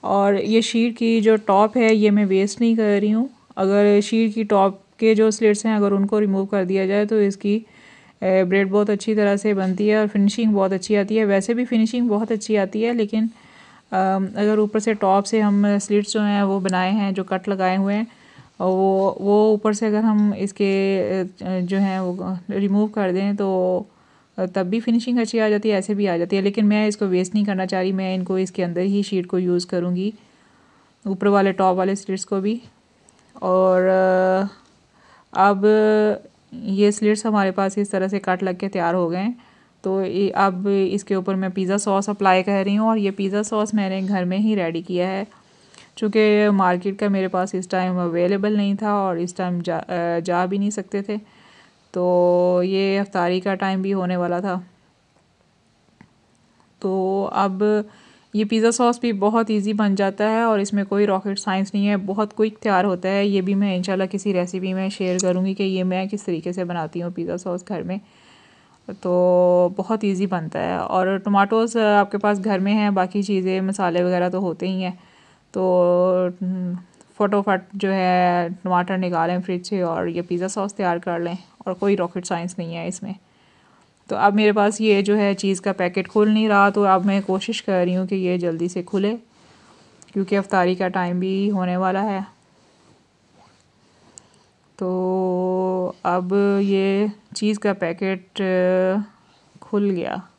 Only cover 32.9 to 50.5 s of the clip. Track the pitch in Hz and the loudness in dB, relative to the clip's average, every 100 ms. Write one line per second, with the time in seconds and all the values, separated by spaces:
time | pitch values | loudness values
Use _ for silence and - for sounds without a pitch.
32.9 | _ _ _ _ - 185 185 185 185 185 | _ _ _ _ -8 0 2 4 4 4
33.9 | 185 190 185 185 185 196 - _ _ _ | 2 2 2 2 2 -2 -8 _ _ _
34.9 | _ _ _ _ - 196 196 208 214 214 | _ _ _ _ 2 2 4 4 4 4
35.9 | 214 214 208 - _ _ 247 202 196 208 | 4 2 0 -8 _ _ -12 -6 2 2
36.9 | 208 214 208 226 208 190 185 196 196 202 | 2 0 0 0 0 0 0 -2 -2 -2
37.9 | 196 190 196 190 185 190 180 196 196 170 | -2 -2 -2 -2 -2 -2 -4 -4 -2 0
38.9 | 180 175 180 208 240 - _ _ _ 190 | 0 0 -2 -4 -6 -14 _ _ _ -4
39.9 | 190 185 180 196 - 196 180 202 196 190 | -2 -2 -2 -2 2 0 0 -2 0 0
40.9 | 196 - 196 185 190 190 185 185 202 208 | -2 -4 -4 -2 -4 -4 -4 -2 -2 0
41.9 | 196 196 202 196 185 185 202 190 202 220 | -2 -2 0 2 2 2 -2 0 0 0
42.9 | 220 196 196 196 202 214 220 214 214 190 | 0 -2 -2 -2 -2 -2 -2 -2 -2 -2
43.9 | 190 190 196 180 185 214 208 170 165 165 | -2 -2 -2 -2 0 0 0 -2 -4 -4
44.9 | 180 180 190 208 - _ _ _ - - | -2 -2 -4 -8 -14 _ _ _ -20 -20
45.9 | - 214 220 214 208 208 196 185 180 190 | -6 -2 2 4 4 4 4 2 2 -2
46.9 | 196 208 196 190 185 190 185 180 185 185 | -4 -2 0 0 -2 -2 -4 -4 -2 -2
47.9 | 180 175 170 175 196 208 214 202 196 214 | -2 -2 0 0 0 0 0 0 -2 -2
48.9 | 208 190 165 175 - 180 175 170 165 - | -2 -2 -2 -6 -6 -4 -4 -4 -6 -4
49.9 | 180 170 170 170 175 185 | -4 -2 -2 -2 -2 -2